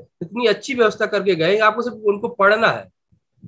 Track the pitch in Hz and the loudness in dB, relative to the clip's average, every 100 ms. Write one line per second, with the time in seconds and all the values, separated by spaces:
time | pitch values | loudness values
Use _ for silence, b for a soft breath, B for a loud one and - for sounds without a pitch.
0 | - - 165 220 220 202 - 247 214 208 | -10 -16 -12 -2 -2 -2 -4 0 0 0
1 | 214 202 190 165 160 214 214 226 233 214 | -2 -2 0 0 2 2 2 0 -4 -4
2 | 208 202 233 - 196 220 202 113 98 _ | -4 -4 -4 0 2 4 2 0 -8 _
3 | _ _ _ _ | _ _ _ _